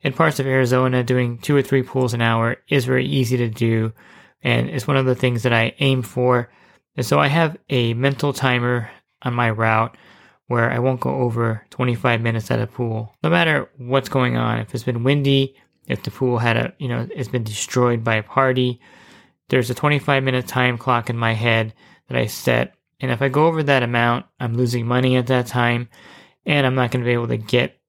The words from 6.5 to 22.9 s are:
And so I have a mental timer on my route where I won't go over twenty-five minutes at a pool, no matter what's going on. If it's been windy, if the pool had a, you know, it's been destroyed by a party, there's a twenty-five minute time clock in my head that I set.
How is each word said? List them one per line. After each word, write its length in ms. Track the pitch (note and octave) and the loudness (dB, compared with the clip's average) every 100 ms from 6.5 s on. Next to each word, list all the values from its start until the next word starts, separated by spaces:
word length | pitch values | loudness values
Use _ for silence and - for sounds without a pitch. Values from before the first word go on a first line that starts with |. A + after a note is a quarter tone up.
| _ _ _ _ - | _ _ _ _ -8
And 100 | B2 | 0
so 140 | C#3+ | 0
I 80 | D3 | 2
have 300 | D#3 D#3+ D#3+ _ | 2 0 -2 _
a 240 | C3 A#2 A#2 | 0 0 0
mental 360 | C3+ C3+ D3 | -2 0 -2
timer 580 | C3+ C3+ B2 A#2+ B2 A2+ - _ _ | 0 0 0 0 -2 -4 -16 _ _
on 100 | B2+ | -6
my 160 | A#2+ A#2+ | 0 0
route 480 | A2 A2+ A2 A#2 - - - - _ _ | 0 0 2 0 -6 -20 -20 -20 _ _
where 260 | A#2+ A#2 | 0 0
I 80 | A#2+ | 0
won't 220 | B2+ B2+ | 0 0
go 140 | B2+ C3+ | -2 -2
over 500 | B2 A#2 A#2 A2 - | -2 0 -2 -2 -8
twenty-five 500 | - B2 A#2+ B2 A#2 | -4 -2 0 0 0
minutes 280 | A#2 A2+ G#2+ | 0 -4 -2
at 100 | A#2 | -4
a 60 | A2+ | -4
pool, 460 | - A#2+ A2+ A2 _ | -4 -4 -4 -8 _
no 60 | D#3 | 0
matter 380 | F3 E3 D3 - - | 2 2 0 -4 -14
what's 300 | B2 C3+ C3 | -2 -2 0
going 300 | C3+ B2 A#2+ | 0 2 0
on. 220 | A#2 A2+ | 0 -2
If 140 | A2 | -4
it's 100 | A#2+ A#2+ | -6 -4
been 180 | A#2 | -2
windy, 520 | B2 C#3+ C#3 C#3 C3+ _ _ _ - | 2 2 4 2 0 _ _ _ -8
if 160 | B2 | -6
the 80 | - | -6
pool 260 | - B2+ A#2+ | -4 -2 0
had 180 | A#2+ A#2 | 2 0
a, 180 | - - | -2 -6
you 100 | C3+ | -6
know, 200 | A#2+ A#2 | -6 -6
it's 140 | G#4+ A#2 | -8 -4
been 160 | B2+ | -4
destroyed 600 | A2 G#2 - B2+ B2 A#2+ | -4 -8 -4 0 2 2
by 120 | A#2 A2 | 0 -2
a 80 | |
party, 560 | G#2 - C3 B2+ B2+ A#2+ - - - - _ _ _ | -2 0 2 2 0 -2 -14 -20 -20 -20 _ _ _
there's 200 | C3+ A#2 | 0 0
a 60 | A#2+ | -2
twenty-five 480 | D3 D3 - C#3 | 0 0 0 0
minute 240 | C3 B2+ B2 | 0 -2 -2
time 300 | C3 B2 A#2+ | 0 0 0
clock 320 | C3+ A#2+ A#2 | 0 -2 -2
in 80 | A#2 | -2
my 160 | A2+ | 0
head 400 | A2 A#2 A2+ A2 - - - _ | 0 2 0 0 -8 -20 -20 _
that 100 | B2 | -4
I 100 | A2+ | -4
set. 480 | - - A#2 - _ _ | -2 0 0 0 _ _